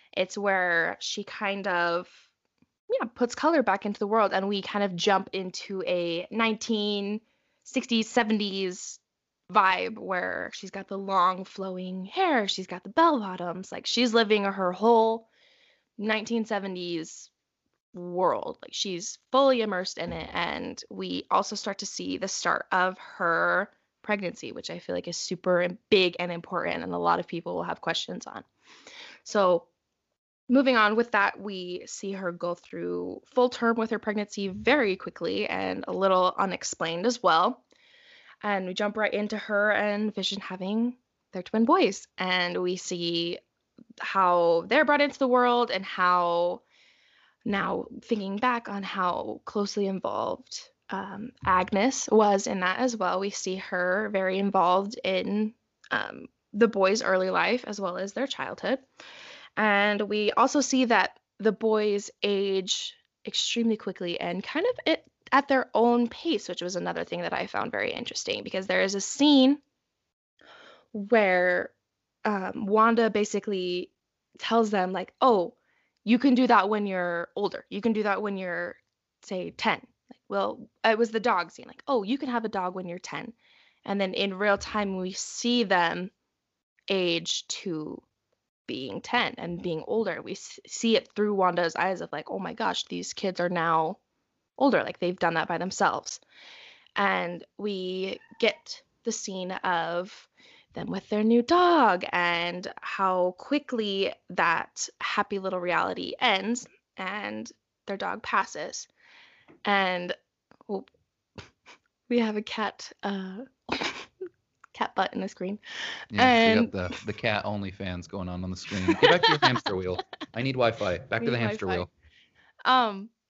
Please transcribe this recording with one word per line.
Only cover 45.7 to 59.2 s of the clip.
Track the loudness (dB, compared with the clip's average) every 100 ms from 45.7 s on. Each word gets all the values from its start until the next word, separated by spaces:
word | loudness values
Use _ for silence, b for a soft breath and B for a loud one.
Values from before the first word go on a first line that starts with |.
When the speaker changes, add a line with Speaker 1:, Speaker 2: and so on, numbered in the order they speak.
Speaker 1:
and | -2
how, | -4 0 4 4 4 2 0 -2 _ b b b b b b b
now | -4 -2 0 -4 -6 -10
thinking | -4 -2 -2 -2
back | 0 -2 -4
on | -8
how | -6 -2 0 -2 -4 -8 -6
closely | -4 -2 -2 -2
involved, | -2 -4 -2 -4 -4 -8 -16 -16 _ -10
um, | -8 -8 -10 -12 -6
Agnes | 2 2 4 2 2 0 4
was | 6 6 4 2
in | 0
that | 0 0
as | 0 0
well. | -2 0
We | -4
see | -6 -6 -6
her | -4 -2 0 0 0
very | -2 0 0
involved | 2 4 4 4 2 -4
in, | -2 -2 0 -2 -2 -4 _ _ -6
um, | -6 -6 -10 -18 _ _
the | 2 2
boys' | 4 4 4
early | 2 2 2
life | 0 2 0 -4
as | -6
well | -6 -4
as | -6
their | -6 -6
childhood. | -6 -8 -6 -4 -4 _ B B B